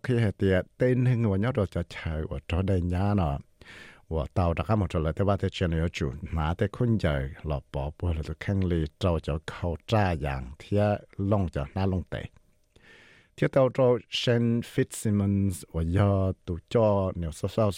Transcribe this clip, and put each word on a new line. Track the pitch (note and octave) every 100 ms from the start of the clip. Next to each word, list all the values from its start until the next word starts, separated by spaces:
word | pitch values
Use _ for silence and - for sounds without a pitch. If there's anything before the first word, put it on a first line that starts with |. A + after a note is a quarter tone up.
khi | - A#2
hệ | A2
tiệt | - G2 F#2 - _
tên | B2 B2+ B2
hình | A#2 A2+
và | G2
nhớ | A2 -
đồ | G2
cho | F2
chờ | F2 - E2+ D#2 D#2+
và | C#2 -
trò | F2
đây | F#2+ F#2+
nhá | F2 F2+ G2+ G#2
nó. | D#2+ C#2 - _ - - - - _
Và | D#2+ C#2
tàu | - F2
đã | D#2+
có | F2 G#2+
một | F2
trò | F2
là | D#2
thế | D#2+ G2+
ba | G2
thế | F#2+
chuyện | - F2+
này | E2 E2+
chủ, | - D2+ C#2
mà | D#2 E2 D#2
thế | F2 G#2
khuyên | - B2 A2
giờ | E2+ C#2+ C2+ -
là | D#2 C#2+ -
bỏ | C#2+ C#2+ -
bùa | F2
là | D#2+
tụi | D2+ D#2
khăn | - G2
lì | F#2 E2+ D#2 -
trâu | F#2 E2
cho | - D#2 -
khâu | - F2 D#2 -
tra | A2 F#2+ E2
dạng | D2+ C2 B1+ D2
thế | - G2+ G#2 G#2 - -
long | G2 G#2 F2
cho | - C#2 F#2
na | F#2+
long | F#2
tệ. | - - - - _ _ _ _ - - - - _ -
Thế | D3
tàu | C#3 B2+
trâu | B2+ B2+ A#2+ -
Shane | - - A#2+ A#2+ A#2
Fitzsimmons | - - C3 - A2+ G#2 G2+ G2+ G2 F2 -
và | E2
do | E2 F#2+ G2+ G2 F#2+ F#2 -
tụi | E2 -
cho | A#2+ G#2+ G2+ F#2+ F2
nhiều | E2
số | D#2 G2
số | - G#2+